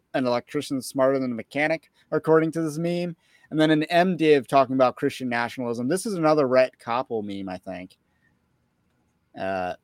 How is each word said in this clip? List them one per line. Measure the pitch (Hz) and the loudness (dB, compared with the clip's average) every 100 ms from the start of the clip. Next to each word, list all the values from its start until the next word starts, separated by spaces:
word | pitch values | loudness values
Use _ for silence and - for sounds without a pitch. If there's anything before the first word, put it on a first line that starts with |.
| _ 151 | _ -4
an | 127 | -2
electrician's | 120 - 147 139 139 - | -2 -4 -8 -6 -8 -6
smarter | 139 131 135 | 0 2 2
than | 131 | -2
a | 113 | -8
mechanic, | - 139 151 160 _ _ - | -8 -4 -2 -4 _ _ -6
according | 156 156 160 160 | -4 2 2 2
to | 165 | -2
this | 160 147 | -4 -4
meme, | 170 175 175 170 _ _ - | -4 -2 -4 -8 _ _ -8
and | 151 | 0
then | 156 | 2
an | 156 156 | 2 2
MDiv | 175 185 165 156 143 120 | 2 2 4 4 4 4
talking | 139 135 131 | 2 2 4
about | 127 - | 2 2
Christian | 139 - 127 | -4 -4 -4
nationalism. | 117 117 131 120 117 123 | -2 -4 -4 -6 -4 -2
This | 185 233 | -2 -4
is | 190 | 0
another | 156 156 135 | 2 2 4
Rhett | 127 127 - | 4 2 0
Koppel | - 120 131 113 | -6 -4 -4 -6
meme, | 104 98 95 | -6 -8 -8
I | 92 | -10
think. | - 90 92 _ _ _ _ _ _ _ _ _ _ _ _ _ _ - | -12 -14 -14 _ _ _ _ _ _ _ _ _ _ _ _ _ _ -10
Uh, | 95 95 90 - | -6 -4 -6 -8